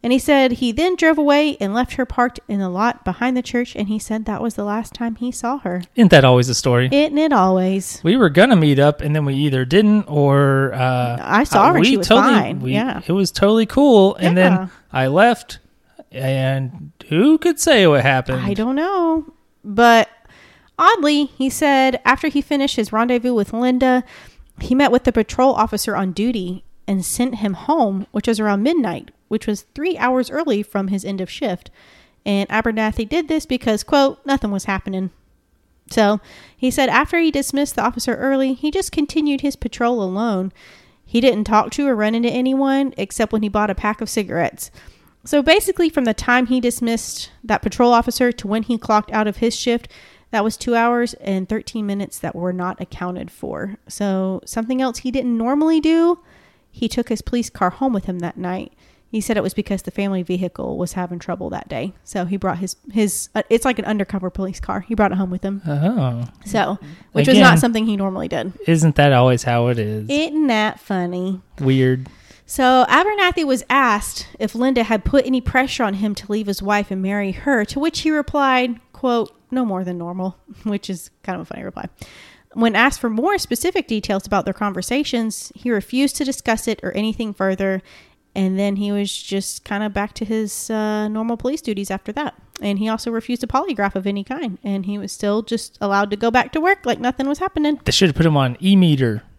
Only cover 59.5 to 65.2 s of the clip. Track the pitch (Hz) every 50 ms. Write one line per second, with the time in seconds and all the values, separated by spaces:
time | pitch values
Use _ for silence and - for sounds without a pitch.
59.5 | - - 202 - 202 190 - - - - 196 196 196 185 180 - 180 180 185 175
60.5 | _ - - - - - 180 175 - 196 180 175 175 175 - - 175 190 190 -
61.5 | - - - - - 120 123 196 185 _ _ - - 202 180 170 196 196 - 190
62.5 | 170 170 196 185 - _ _ 294 202 214 214 208 - - - - _ 220 208 _
63.5 | 220 226 - 269 247 247 208 - 214 208 196 - - 196 185 185 175 - 190 185
64.5 | 190 - - - 196 196 185 - 226 208 214 196 196 185